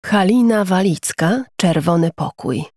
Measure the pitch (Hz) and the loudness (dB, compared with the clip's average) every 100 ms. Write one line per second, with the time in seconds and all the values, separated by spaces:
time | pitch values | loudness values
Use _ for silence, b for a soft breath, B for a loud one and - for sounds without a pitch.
0 | - 208 185 240 233 214 196 185 196 156 | 0 0 2 2 2 2 0 0 0 -2
1 | - - 165 247 262 _ 185 156 160 170 | -6 -2 0 0 -4 _ 0 2 0 0
2 | 165 - - - - 123 156 | 0 -2 -10 -8 -6 -6 -8